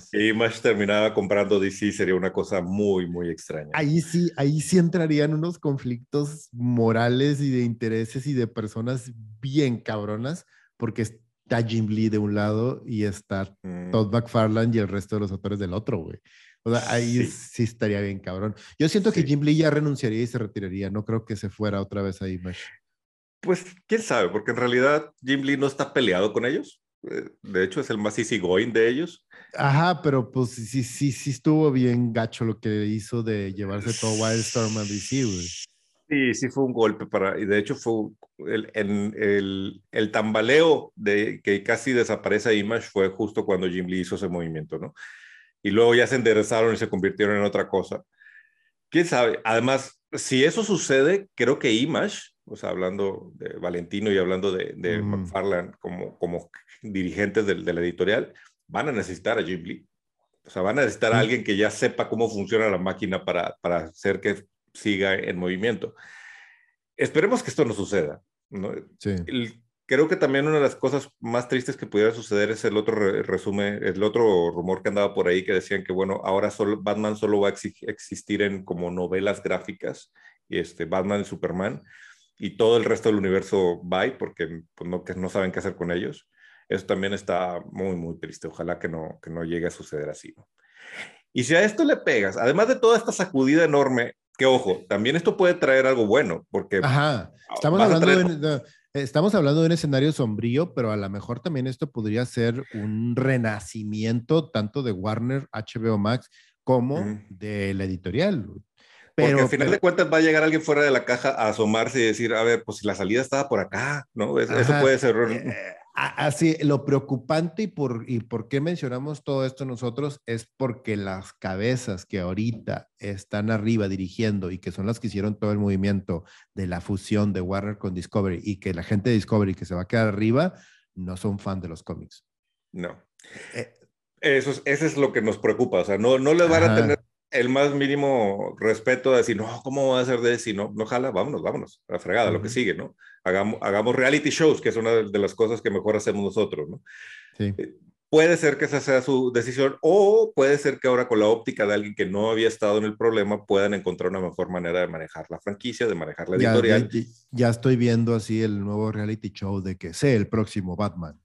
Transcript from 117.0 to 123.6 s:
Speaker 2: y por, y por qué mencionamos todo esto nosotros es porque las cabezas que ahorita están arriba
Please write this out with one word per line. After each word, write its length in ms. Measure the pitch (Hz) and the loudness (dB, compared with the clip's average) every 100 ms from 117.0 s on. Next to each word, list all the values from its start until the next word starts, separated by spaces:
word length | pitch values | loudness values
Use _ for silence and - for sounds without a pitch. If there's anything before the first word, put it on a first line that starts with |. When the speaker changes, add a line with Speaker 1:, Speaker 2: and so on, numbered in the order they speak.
| 135 131 - 160 170 - | 0 -4 0 0 -2 -4
Speaker 2:
y 40 | 214 | -6
por, 360 | - 139 117 113 | -4 -4 -4 -4
y 140 | 120 | -6
por 280 | - 117 110 | -4 -8 -4
qué 120 | 139 | -2
mencionamos 640 | 156 180 135 123 143 151 | -2 -4 -4 -6 -8 -8
todo 220 | - 139 131 | -4 -2 -2
esto 180 | 131 | -4
nosotros 560 | 135 120 123 117 143 - - | -8 -6 -6 -4 -6 -6 -8
es 260 | 113 - - | -8 -8 -6
porque 400 | 185 113 - 104 | -6 -4 -6 -4
las 340 | 98 92 92 | -4 -8 -12
cabezas 720 | - 95 92 110 127 - 92 | -10 -6 -2 -2 -2 -4 -8
que 160 | - 98 | -6 -4
ahorita 680 | 90 92 113 110 - 101 - _ | -4 -2 -4 -4 -8 -8 -10 _
están 520 | 101 98 - 104 107 | -10 -10 -8 -4 -2
arriba 380 | 110 | 0